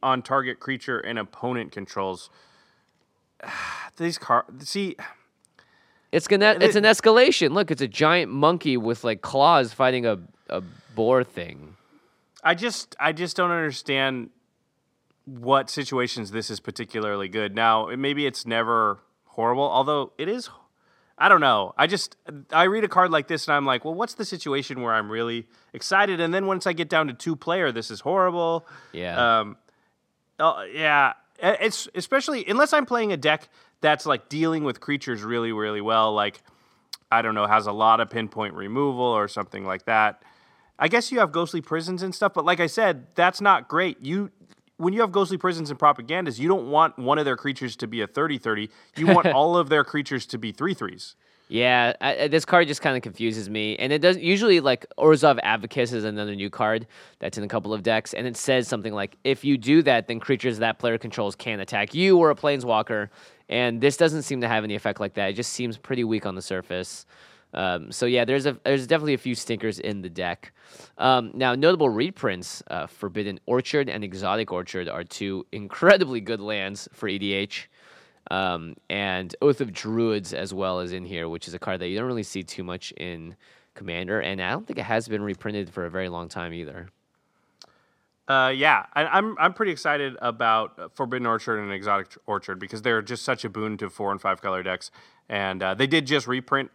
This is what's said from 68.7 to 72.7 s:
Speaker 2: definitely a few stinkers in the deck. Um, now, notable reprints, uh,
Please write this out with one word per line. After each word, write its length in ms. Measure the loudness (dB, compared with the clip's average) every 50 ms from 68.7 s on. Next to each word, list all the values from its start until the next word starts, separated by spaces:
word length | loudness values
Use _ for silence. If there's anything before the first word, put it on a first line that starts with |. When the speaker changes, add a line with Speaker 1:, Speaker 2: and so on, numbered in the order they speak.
| 0 0 2
Speaker 2:
definitely 280 | 0 0 0 2 0 -2
a 40 | -2
few 160 | -2 -4 -6
stinkers 440 | -4 -4 -6 -6 -4 -4 -4 -6 -6
in 240 | -6 -8 -6 -8
the 80 | -8 -10
deck. 420 | -8 -6 -6 -6 -6 -8 -10 -18 _ _ _ -20 -20 -20 -20 -20 _ 0
Um, 320 | 2 4 4 2 2 -2
now, 220 | -4 -2 0 0 2
notable 340 | 4 4 4 4 4 4 2
reprints, 720 | 2 0 -2 -4 -4 -4 -2 -2 -2 -4 -6 -12 -14 -14 -12
uh, 180 | -10